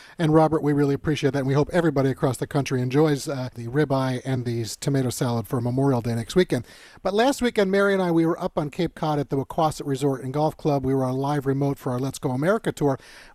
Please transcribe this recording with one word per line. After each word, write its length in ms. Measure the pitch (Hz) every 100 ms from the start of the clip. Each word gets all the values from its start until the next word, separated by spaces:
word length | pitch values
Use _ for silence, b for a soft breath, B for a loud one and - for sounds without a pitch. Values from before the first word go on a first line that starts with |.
| B B
And 160 | 156
Robert, 300 | 156 156 156
we 80 | 143
really 220 | 143 143
appreciate 400 | 139 160 143 143
that. 60 | 139
And 80 | 131
we 80 | 139
hope 140 | 143
everybody 360 | 180 165 139 135
across 280 | 127 143 127
the 100 | -
country 340 | 147 131 131
enjoys, 460 | 127 139 156 139 156
uh, 220 | 135 127
the 140 | 120 117
ribeye 540 | 143 143 135 131 127
and 220 | 135 127 120
the 180 | 117 107 -
tomato 300 | 143 139 127
salad 360 | - 127 117 113
for 140 | 127
Memorial 400 | 120 127 139 120
Day 160 | 117 117
next 220 | 113 185
weekend. 280 | 185 156 - B B B
But 120 | 190
last 280 | 208 254 269
weekend, 280 | 240 220 190
Mary 220 | 196 202
and 100 | 196
I, 100 | 180
we 140 | 165 165
were 160 | 170
up 160 | 185 -
on 120 | 151
Cape 260 | - 165 -
Cod 240 | 156 147
at 100 | 135
the 60 | 139
Wahquasit 500 | 127 - 156 - 143
Resort 380 | 131 139 131
and 100 | 127
Golf 220 | 147 156 -
Club. 300 | 160 143 131
We 80 |
were 100 | 135
on 140 | 127 131
live 280 | 139 147 139
remote 320 | 135 139 135
for 140 | 135
our 80 | 123
Let's 180 | 135 -
Go 140 | 139
America 400 | 127 165 220 165
tour. 260 | - 143 131 B B B